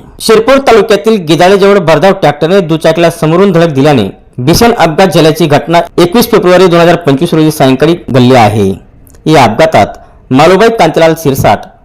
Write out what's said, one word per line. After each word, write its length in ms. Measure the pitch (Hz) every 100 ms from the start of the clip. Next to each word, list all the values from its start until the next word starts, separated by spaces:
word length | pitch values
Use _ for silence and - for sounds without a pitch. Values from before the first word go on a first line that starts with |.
| - -
शिरपूर 380 | - 220 226 269 269
तालुक्यातील 500 | 226 190 196 220 220 156
गिदाळेजवळ 520 | 160 180 196 196 202
भरधाव 340 | 160 165 185
ट्रॅक्टरने 460 | 190 151 143 151 196
दुचाकीला 500 | 165 160 165 160 170
समोरून 420 | 165 156 165 202
धडक 220 | 170 170
दिल्याने 340 | 135 143 139 95 - _ -
भीषण 360 | 127 170 233
अपघात 340 | - 165 156 190
झाल्याची 380 | 165 156 151 165
घटना 360 | 147 151 170 - -
एकवीस 340 | 175 233 240
फेब्रुवारी 360 | 202 175 180 185
दोन 120 | 170
हजार 160 | 170 170
पंचवीस 380 | - 139 175
रोजी 180 | 160 156
सायंकाळी 440 | 151 139 127 151 170 -
घडली 260 | 131 123 127
आहे. 340 | 107 107 98 95 - - - - -
या 180 | 151
अपघातात 540 | 117 107 160 123 98 - - - -
मालुबाई 380 | 131 160 185 226
कांतीलाल 440 | 226 170 156 165 156
सिरसाट 440 | 143 127 143 107 - _